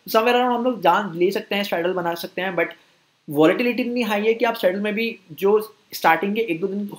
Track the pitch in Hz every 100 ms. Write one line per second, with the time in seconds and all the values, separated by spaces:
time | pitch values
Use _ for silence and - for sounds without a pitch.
0 | - 220 233 240 247 233 254 214 170 190
1 | 202 165 180 202 - 202 202 175 175 185
2 | 170 170 180 - 185 170 165 - _ _
3 | _ _ - 147 156 190 247 226 240 247
4 | 214 208 220 226 233 226 185 196 208 208
5 | 226 226 _ 147 190 214 214 _ _ -
6 | 170 165 202 214 226 160 190 202 202